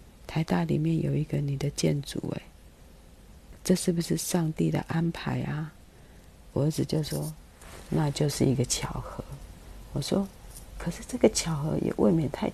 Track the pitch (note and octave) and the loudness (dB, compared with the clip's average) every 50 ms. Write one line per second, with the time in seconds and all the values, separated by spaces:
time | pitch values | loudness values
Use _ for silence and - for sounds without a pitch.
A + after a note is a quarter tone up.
0 | - - - - - - - D#3+ E3 - F#3 F3 E3+ D#3 D3 C#3+ D#3 D#3+ E3 D#3 | -20 -20 -20 -18 -12 -4 -2 -2 0 2 2 2 2 2 2 2 2 2 2 2
1 | D3 C#3+ C#3 C#3+ D#3 - C#3+ C#3+ C#3+ C#3+ C#3+ C3+ C#3+ C#3+ - - - E3 D3+ D3 | 2 2 2 0 0 0 0 -2 0 0 -2 0 -2 -2 0 2 2 2 2 2
2 | C3+ - - - - - - - - - - - - - - - - - - - | -2 -4 -6 -6 -6 -6 -6 -6 -8 -10 -16 -20 -20 -20 -20 -20 -20 -20 -20 -20
3 | - - - - - - - - - - - - - - F#3 F3 - - E3+ E3+ | -20 -20 -20 -20 -20 -20 -20 -20 -20 -20 -18 -2 2 2 2 4 4 2 0 0
4 | E3 - E3 D#3+ - - - F3 E3 D#3 D#3+ - E3 D#3+ D#3 D3 - - - E3 | 0 0 0 -2 0 0 0 2 2 2 2 2 2 2 2 0 -2 -2 0 0
5 | E3+ E3 E3 - - C#3 B2+ B2+ B2 C#3+ C#3+ D3+ D#3+ D#3 - - - - - - | 0 0 0 -2 -2 -2 -2 -2 -2 -2 -4 -4 -6 -6 -10 -14 -20 -20 -20 -20
6 | - - - - - - - - - - - C3+ C#3 D#3 D#3 - C3+ - - D#3 | -20 -20 -20 -20 -20 -20 -20 -20 -12 -4 0 2 2 2 2 2 0 2 2 0
7 | D3+ - D3+ C#3+ D3+ D#3 D#3 - - - - - - - - - - - D#3+ D#3+ | 0 0 -2 -4 -4 -4 -8 -12 -16 -20 -20 -20 -20 -18 -16 -16 -6 -2 0 2
8 | D#3 C#3+ C#3+ - D3+ D3 - - - C#3 B2 B2+ B2+ - - - - - - - | 2 2 2 2 2 2 2 4 4 4 4 4 2 2 0 -2 -2 -4 -6 -6
9 | - - - - - - C#3 - - - - - - - - - - - - C#3 | -8 -8 -10 -10 -12 -12 -12 -14 -14 -16 -18 -18 -18 -18 -16 -16 -12 -6 -4 -4
10 | C#3+ - - G3 G3 G3 - - - - - - - - - - - F3 - - | -2 0 2 0 0 0 -6 -14 -18 -18 -18 -16 -16 -16 -12 -8 -6 -6 -6 -6
11 | A#3 - - B3 - A3 G#3+ - - E3 D#3+ C#3+ D3 D#3 D3+ - - - - - | -6 -8 0 4 4 4 4 2 -2 -2 -2 -2 0 0 0 0 0 0 2 4
12 | - G#3 F3 E3 D3+ B2 - - - - | 4 4 6 4 2 0 -2 -2 -4 -4